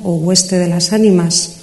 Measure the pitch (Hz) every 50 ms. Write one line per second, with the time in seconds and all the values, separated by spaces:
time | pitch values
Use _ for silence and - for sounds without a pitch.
0 | - 190 170 165 160 180 185 180 - - 185 180 180 175 170 170 170 - 214 220
1 | 220 208 185 175 170 165 165 - - - - -